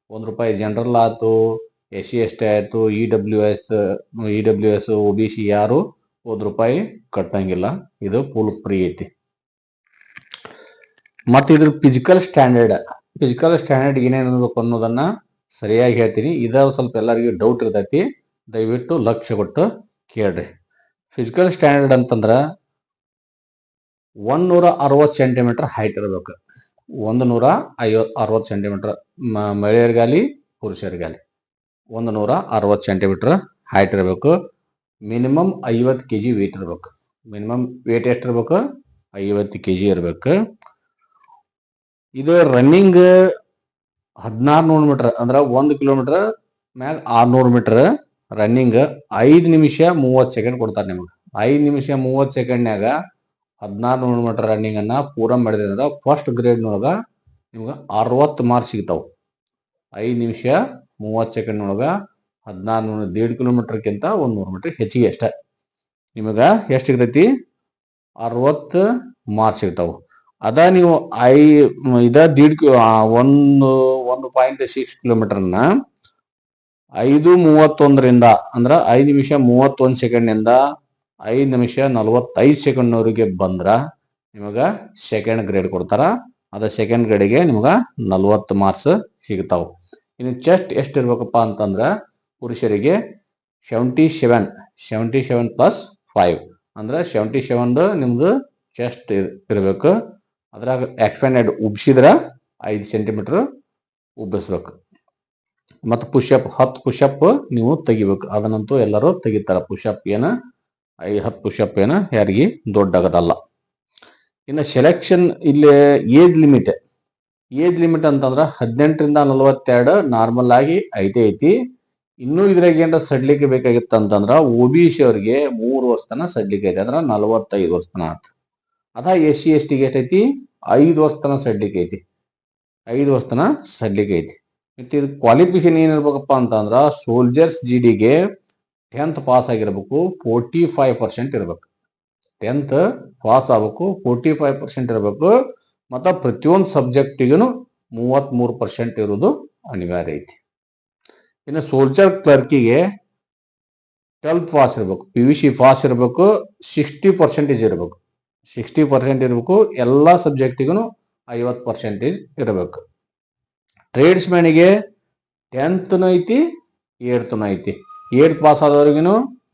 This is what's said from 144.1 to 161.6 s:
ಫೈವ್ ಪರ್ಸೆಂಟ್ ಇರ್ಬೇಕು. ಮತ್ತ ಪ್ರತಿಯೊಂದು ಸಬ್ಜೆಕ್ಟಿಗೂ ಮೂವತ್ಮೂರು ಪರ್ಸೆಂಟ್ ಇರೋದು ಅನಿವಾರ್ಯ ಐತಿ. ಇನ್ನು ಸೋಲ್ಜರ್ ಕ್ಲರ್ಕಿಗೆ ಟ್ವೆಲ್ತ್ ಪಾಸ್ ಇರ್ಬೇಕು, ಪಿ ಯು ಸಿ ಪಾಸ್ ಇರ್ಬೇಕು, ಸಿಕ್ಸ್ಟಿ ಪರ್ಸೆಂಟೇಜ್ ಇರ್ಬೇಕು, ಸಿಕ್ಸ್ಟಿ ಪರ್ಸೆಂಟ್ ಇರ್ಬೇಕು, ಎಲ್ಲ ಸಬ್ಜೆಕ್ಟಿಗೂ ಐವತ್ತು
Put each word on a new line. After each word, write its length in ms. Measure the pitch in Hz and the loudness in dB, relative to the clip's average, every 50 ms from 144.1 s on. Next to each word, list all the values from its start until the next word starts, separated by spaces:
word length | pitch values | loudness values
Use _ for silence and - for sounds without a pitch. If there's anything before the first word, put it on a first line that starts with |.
| 123 120 - 156 151 - | -2 -2 0 -2 -2 0
ಫೈವ್ 160 | 147 139 135 143 | -2 -2 -4 -4
ಪರ್ಸೆಂಟ್ 280 | - - - 135 123 113 113 | -8 -12 -10 -8 -6 -4 -4
ಇರ್ಬೇಕು. 360 | 110 101 104 101 135 156 190 226 262 269 - - _ _ _ _ _ _ - | -4 -4 -4 -4 -2 0 2 2 2 0 -4 -10 _ _ _ _ _ _ -14
ಮತ್ತ 160 | 127 127 - 185 180 185 - | -10 -4 -2 -2 -2 -2 -4
ಪ್ರತಿಯೊಂದು 440 | 123 - - - 151 180 196 180 - - | -6 -4 -2 0 2 2 2 0 0 -2
ಸಬ್ಜೆಕ್ಟಿಗೂ 720 | 147 123 127 123 139 135 139 - - 127 123 147 185 240 254 247 - - _ _ _ _ - 120 113 | -2 -2 0 0 0 -2 -2 -2 -2 0 2 2 2 2 0 -2 -6 -14 _ _ _ _ -14 -10 -6
ಮೂವತ್ಮೂರು 560 | 120 123 131 139 139 - 127 120 120 117 117 - | -2 0 0 -2 -2 -2 -4 -2 -2 -2 -4 -6
ಪರ್ಸೆಂಟ್ 340 | 120 95 - - 117 117 - 110 107 | -8 -8 -6 -8 -8 -6 -6 -6 -4
ಇರೋದು 260 | 101 101 104 160 220 - - - - _ _ - 170 117 | -4 -2 -2 0 -2 -2 -4 -8 -20 _ _ -18 -12 -10
ಅನಿವಾರ್ಯ 420 | 92 87 87 90 87 76 80 76 73 | -8 -8 -6 -6 -6 -6 -8 -10 -10
ಐತಿ. 180 | - - - _ _ _ _ _ _ _ _ _ _ _ _ _ _ _ _ _ _ _ _ _ - 139 | -12 -16 -20 _ _ _ _ _ _ _ _ _ _ _ _ _ _ _ _ _ _ _ _ _ -14 -10
ಇನ್ನು 140 | 147 160 - - | -8 -8 -6 -2
ಸೋಲ್ಜರ್ 420 | 139 131 139 135 139 196 196 190 190 - - | 0 0 2 2 2 2 2 2 2 0 2
ಕ್ಲರ್ಕಿಗೆ 540 | 151 139 131 - - 151 135 117 113 123 151 180 202 196 - _ _ _ _ _ _ _ _ _ _ _ _ _ _ _ _ _ _ _ _ _ _ _ _ - | 4 4 4 4 2 0 2 2 2 2 2 0 0 -4 -10 _ _ _ _ _ _ _ _ _ _ _ _ _ _ _ _ _ _ _ _ _ _ _ _ -4
ಟ್ವೆಲ್ತ್ 260 | 151 165 175 165 - 156 | -2 -2 -2 -2 0 2
ಪಾಸ್ 180 | 147 131 123 - 113 | 2 2 2 2 -2
ಇರ್ಬೇಕು, 260 | 104 92 95 - - _ - | -4 -4 -6 -8 -8 _ -2
ಪಿ 80 | 120 120 | 0 2
ಯು 80 | 135 151 147 | 2 2 2
ಸಿ 80 | 147 139 - - | 2 0 2 4
ಪಾಸ್ 220 | 127 135 131 131 - 135 | 4 4 4 4 2 0
ಇರ್ಬೇಕು, 380 | 123 120 123 117 120 - 185 208 214 - - - _ _ - - | 0 0 0 0 0 2 2 2 2 0 -2 -10 _ _ -18 -10
ಸಿಕ್ಸ್ಟಿ 380 | - 156 143 143 - - - 196 185 180 | -6 -6 -6 -6 -4 -2 0 2 2 4
ಪರ್ಸೆಂಟೇಜ್ 420 | 160 123 - 151 147 139 135 110 113 107 | 2 0 2 0 -2 0 0 0 0 0
ಇರ್ಬೇಕು, 280 | 98 85 87 87 - _ _ _ _ _ _ _ _ _ _ _ - | -2 -2 -8 -10 -14 _ _ _ _ _ _ _ _ _ _ _ -12
ಸಿಕ್ಸ್ಟಿ 280 | 123 113 - - 156 151 135 | -12 -12 -6 -2 -2 0 2
ಪರ್ಸೆಂಟ್ 300 | 139 127 120 135 135 123 131 127 | 0 0 0 0 -2 -2 -2 -2
ಇರ್ಬೇಕು, 280 | 120 117 120 - 185 214 214 214 - 127 120 | -2 -2 -2 0 2 2 2 2 0 -4 -2
ಎಲ್ಲ 320 | 123 131 143 151 170 180 180 - | 2 2 4 6 6 4 4 2
ಸಬ್ಜೆಕ್ಟಿಗೂ 600 | 156 139 131 131 127 127 - 135 143 180 214 226 233 - _ _ _ _ _ _ - | -2 -2 -2 -2 -2 -2 -4 -2 -2 -2 -2 -4 -6 -10 _ _ _ _ _ _ -12
ಐವತ್ತು 340 | 120 117 120 123 123 120 | -8 -6 -6 -6 -6 -8